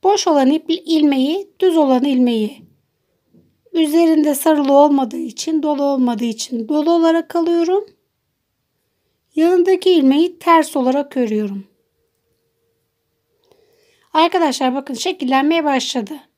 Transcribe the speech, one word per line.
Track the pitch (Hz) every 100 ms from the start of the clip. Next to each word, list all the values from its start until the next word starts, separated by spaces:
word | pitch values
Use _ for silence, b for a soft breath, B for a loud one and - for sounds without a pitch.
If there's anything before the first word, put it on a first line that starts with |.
Boş | 370 403 370
olan | 302 262
ip, | 311 -
ilmeği, | 330 - 320 294 269 262 349 392 _
düz | 381 330
olan | 285 254
ilmeği | 277 262 247 233 214 277 - _ _ _ _ _ _ _ _ _ _
üzerinde | 339 311 320 339 311 302
sarılı | 285 - 311 277
olmadığı | 277 294 277 262 262
için, | 254 208 - 320
dolu | 302 285
olmadığı | 277 277 247 226
için | 240 220 - 240 220
dolu | 302 302
olarak | 339 330 330 330 339
alıyorum. | 330 339 339 381 415 _ _ _ _ _ _ _ _ _ _ _ _ _ _
Yanındaki | - 330 359 359 370 381
ilmeği | 359 269 277 349 -
ters | - 330 311 -
olarak | 254 269 285 277
örüyorum. | 240 214 208 196 196 _ _ _ _ _ _ _ _ _ _ _ _ _ _ _ _ _ _ _ _ _ _ _ _
Arkadaşlar | 311 330 359 320 254 262
bakın | 254 277
şekillenmeye | 240 359 370 254 262 285 330
başladı. | 302 269 247 262 208 302 _